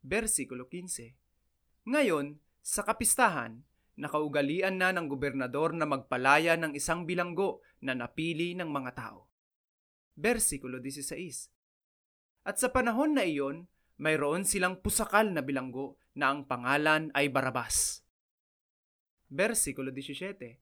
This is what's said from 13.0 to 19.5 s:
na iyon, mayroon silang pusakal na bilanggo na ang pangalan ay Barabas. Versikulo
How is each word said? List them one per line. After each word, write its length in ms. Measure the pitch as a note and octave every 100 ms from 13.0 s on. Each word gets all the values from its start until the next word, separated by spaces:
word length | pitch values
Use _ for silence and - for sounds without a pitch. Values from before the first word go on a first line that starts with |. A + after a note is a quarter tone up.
| D4+
na 80 | C#4+
iyon, 480 | F#3 D3 C#3 D#3 F3+ _ _ _
mayroon 400 | D#3 D#3 C#3+ E3
silang 400 | G3 G3 F3+ F#3
pusakal 480 | G#3 - G#3+ G#3 A3
na 160 | E3+ C3+
bilanggo 480 | C3+ B2+ B2 C#3 - _
na 240 | - C#3
ang 80 | C#3+
pangalan 720 | C#3 B2 B2 C#3+ D3+ D#3 D#3
ay 160 | C#3+ C#3+
Barabas. 720 | C3+ C3 B2 - - - - _ _ _ _ _ _ _ _ _ _ _ _ _
Versikulo 640 | C#3 G#3